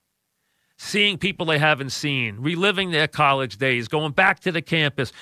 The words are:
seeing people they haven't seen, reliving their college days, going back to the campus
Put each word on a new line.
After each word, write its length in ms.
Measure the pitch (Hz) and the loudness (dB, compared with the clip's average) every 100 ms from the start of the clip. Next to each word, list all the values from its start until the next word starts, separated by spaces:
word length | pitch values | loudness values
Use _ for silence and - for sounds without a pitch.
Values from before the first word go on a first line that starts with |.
| _ _ _ _ _ _ _ _ | _ _ _ _ _ _ _ _
seeing 420 | - 208 202 175 | -4 0 0 0
people 280 | 190 - 165 | -4 -2 0
they 120 | 151 | 2
haven't 320 | 151 143 135 | 4 2 -2
seen, 460 | - 151 135 117 101 | -4 -2 -2 -2 -4
reliving 520 | 139 170 196 190 185 | -4 0 0 0 0
their 180 | 156 151 | 0 0
college 500 | - 147 135 131 104 | 2 2 2 -2 -2
days, 300 | 135 120 113 | 0 0 -2
going 240 | 151 156 | -2 0
back 280 | 139 190 190 | 2 2 2
to 120 | 185 | -2
the 100 | 165 | -4
campus 500 | - 165 147 - 120 - | -2 0 0 -2 -4 -8